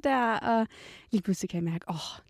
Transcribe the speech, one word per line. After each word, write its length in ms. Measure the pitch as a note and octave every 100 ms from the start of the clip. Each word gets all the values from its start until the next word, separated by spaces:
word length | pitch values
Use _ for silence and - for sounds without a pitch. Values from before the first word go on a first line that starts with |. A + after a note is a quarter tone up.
der, 340 | C#4+ C4 A#3 A3
og 280 | - A3+ A3 - - - -
lige 100 | G#3
pludselig 280 | - F#3 F#3
kan 140 | F3
jeg 80 | E3
mærke, 120 | E3 -
åh, 320 | D#3+ - - -